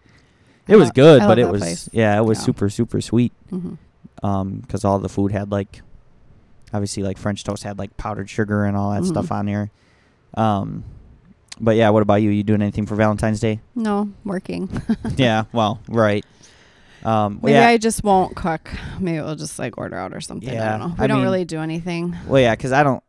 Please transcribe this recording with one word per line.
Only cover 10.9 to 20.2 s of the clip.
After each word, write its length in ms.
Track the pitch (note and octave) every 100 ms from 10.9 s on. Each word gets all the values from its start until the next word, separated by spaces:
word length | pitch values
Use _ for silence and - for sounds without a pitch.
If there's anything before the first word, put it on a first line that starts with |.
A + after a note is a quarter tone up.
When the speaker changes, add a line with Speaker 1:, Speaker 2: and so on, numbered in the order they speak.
| - - - _ _ - -
Speaker 2:
but 160 | A2+ A2
yeah, 140 | A2
what 120 | G#2+
about 140 | G#2 G#2
you? 140 | A2
You 120 | G#2
doing 180 | G2+ G#2+
anything 220 | G#2 G#2 G#2
for 80 | G#2
Valentine's 440 | G#2+ G#2+ A2 G#2+
Day? 200 | A2+ G#2+ -
Speaker 1:
No, 360 | B3 G#3+ G3+ G#3 G3
working. 440 | G#3 F#3 - F3 F#3 - - A3
<laughs> 200 | A3+ -
Speaker 2:
Yeah, 280 | B2 A2 A2
well, 280 | A#2 G#2+ A2 -
right. 360 | A2+ G#2+ G#2 - _ - _ _ _ _ -
Um, 340 | A2 A2 G#2 G#2
well, 100 | -
Speaker 1:
Maybe 0 | -
Speaker 2:
yeah. 80 | A#3+
Speaker 1:
I 80 | A#3
just 260 | A3+ -
won't 320 | G#3 F#3+ -
cook. 360 | - E3+ D#3+ - - C#3+ -
Maybe 220 | F3+ D#3+
we'll 160 | D3 D3
just, 220 | D3+ -
like, 180 | B2 -
order 180 | - F2+
out 180 | F#2
or 80 | -